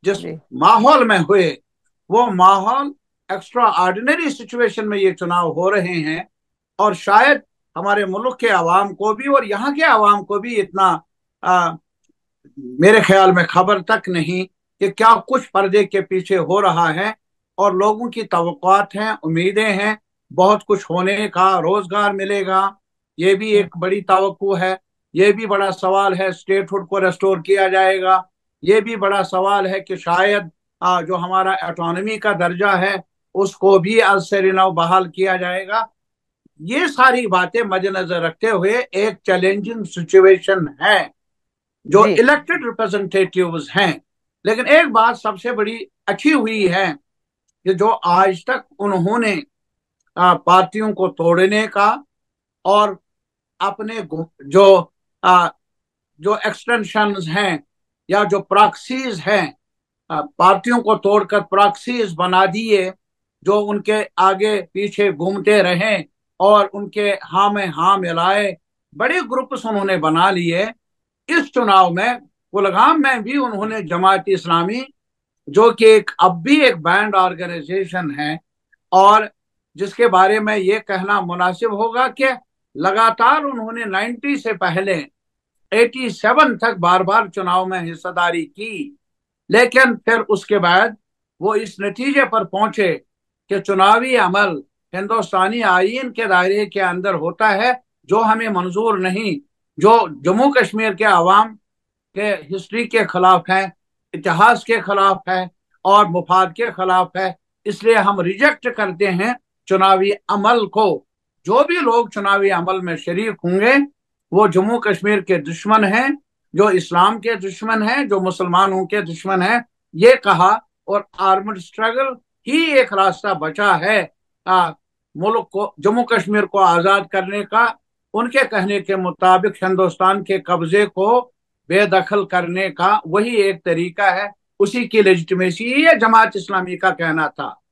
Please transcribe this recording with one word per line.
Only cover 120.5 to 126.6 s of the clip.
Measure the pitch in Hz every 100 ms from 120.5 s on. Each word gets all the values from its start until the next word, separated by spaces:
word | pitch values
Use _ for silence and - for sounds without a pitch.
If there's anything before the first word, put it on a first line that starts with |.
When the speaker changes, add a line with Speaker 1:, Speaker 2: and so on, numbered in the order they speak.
| 220 _ _ -
Speaker 1:
और | 202 208 -
आर्मड | 190 190 202 202
स्ट्रगल | 175 - 220 233 269 247 _ _ -
ही | 294 330
एक | 277 233
रास्ता | 196 190 175 208
बचा | 180 156 160 208
है, | 175 180 214 175 _ _ _ -
आ, | 185 170 160 _ _ _ 151
मुल्क | 190 226 -
को, | 196 208 _
जम्मू | 185 226
कश्मीर | 240 233 170 208 196
को |
आजाद | 196